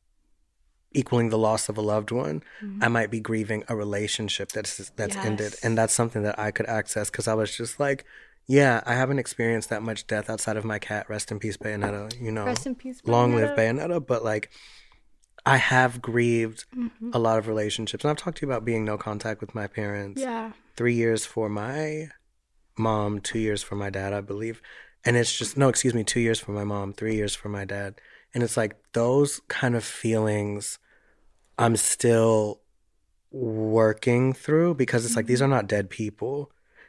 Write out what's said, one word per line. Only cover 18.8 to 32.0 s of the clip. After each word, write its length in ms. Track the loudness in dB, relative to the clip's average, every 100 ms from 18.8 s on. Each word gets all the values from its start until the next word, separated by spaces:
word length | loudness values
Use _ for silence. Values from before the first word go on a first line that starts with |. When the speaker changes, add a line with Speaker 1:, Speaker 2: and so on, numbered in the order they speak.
Speaker 1:
no 120 | 0 -2
contact 420 | -4 -6 -6 -8
with 120 | -8
my 120 | -8 -8
parents. 540 | -6 -6 -6 -8 -8
Speaker 2:
Yeah. 320 | -6 -6 -10 -14 _ -2
Speaker 1:
Three 180 | 2
years 320 | 4 2 2 -2
for 220 | -4 -4
my 640 | -4 -6 -6 -6 -6 -10 -18 _ _ _ _ _ -2 0
mom, 320 | 0 0 -4
two 180 | -4 -2
years 240 | -2 -2
for 140 | -4 -6
my 140 | -6
dad, 220 | -6 -4
I 80 | -6
believe. 400 | -6 -8 -8 -10 -16 -20 -20 _
And 120 | 2 2
it's 180 | 2 -2
just, 160 | -4 4
no, 120 | 4
excuse 260 | 4 2
me, 100 | 2
two 160 | 0 0
years 200 | 2 0
for 120 | -2
my 120 | -6
mom, 280 | -4 -4 -6
three 220 | -6 -2
years 200 | 0 -2
for 140 | -4 -6
my 160 | -6
dad. 360 | -6 -8 -8 -12 -20 -20 _
And 80 | -2
it's 140 | 0 0
like, 200 | -2 -4 _
those 480 | 0 4 4 4 0 -6
kind 260 | -2 0 0
of 80 |
feelings 920 | -2 -4 0 2 2 0 -2 -4 -8 -12 _ _ _ _ _ _ _ 2
I'm 180 | 4 4
still 840 | 2 2